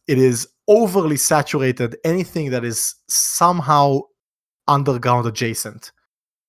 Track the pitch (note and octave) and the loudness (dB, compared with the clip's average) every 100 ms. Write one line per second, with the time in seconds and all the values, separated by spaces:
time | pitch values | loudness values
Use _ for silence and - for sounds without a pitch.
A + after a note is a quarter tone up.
0 | - C3 C3 A#2+ - _ - G#3+ A3 F#3+ | -2 2 4 2 -6 _ 2 4 4 0
1 | D#3+ D3 - D#3 C#3 D3 C3 B2 A#2+ - | 0 0 0 0 0 -2 -2 -2 -4 -4
2 | E3 F3+ E3+ E3+ D3 B2 A#2 A2 - - | -2 -2 -4 -6 -4 -4 -4 -6 -6 -8
3 | - - - - E3+ F3+ C3+ D3 C#3+ C3+ | -6 -4 -2 2 2 2 0 2 2 0
4 | - _ _ _ _ _ - C#3+ C#3 B2 | -4 _ _ _ _ _ -2 0 0 0
5 | B2 B2 A#2 A2 A#2 A2 A2 A2 - _ | 0 0 0 -4 -6 -6 -10 -14 -20 _
6 | _ _ _ _ | _ _ _ _